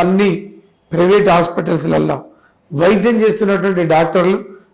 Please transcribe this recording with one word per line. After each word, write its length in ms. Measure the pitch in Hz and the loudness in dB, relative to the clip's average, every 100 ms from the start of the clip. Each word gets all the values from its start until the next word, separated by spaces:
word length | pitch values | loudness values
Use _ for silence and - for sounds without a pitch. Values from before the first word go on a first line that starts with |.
అన్ని 260 | 175 190 202 165 - - _ _ _ | 0 0 0 -2 -8 -20 _ _ _
ప్రైవేట్ 380 | 160 180 202 185 | -2 2 4 4
హాస్పిటల్స్లలో 880 | 175 170 - 170 165 160 156 156 139 - _ _ _ _ | 2 0 -4 -4 -4 -2 -2 -2 -4 -10 _ _ _ _
వైద్యం 440 | 143 175 214 226 226 | -2 0 2 2 2
చేస్తున్నటువంటి 600 | 214 214 202 196 196 180 165 160 | 0 0 -2 -2 -2 -2 0 0
డాక్టర్లు, 420 | 165 185 175 208 - - _ | 0 0 0 -2 -6 -20 _